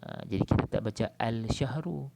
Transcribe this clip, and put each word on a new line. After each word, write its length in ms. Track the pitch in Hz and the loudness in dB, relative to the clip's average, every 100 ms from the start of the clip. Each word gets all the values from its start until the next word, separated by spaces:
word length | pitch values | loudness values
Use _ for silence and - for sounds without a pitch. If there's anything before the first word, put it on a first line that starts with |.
Ha, 220 | 50 - - | -12 -10 -4
jadi 160 | 95 | 0
kita 220 | - - - | 4 4 4
tak 160 | - | 2
baca 220 | 110 104 110 - | -2 -2 -2 0
Al-Syahru. 880 | 113 113 113 - 135 131 165 156 139 | 0 0 -2 0 0 -2 -4 -4 -6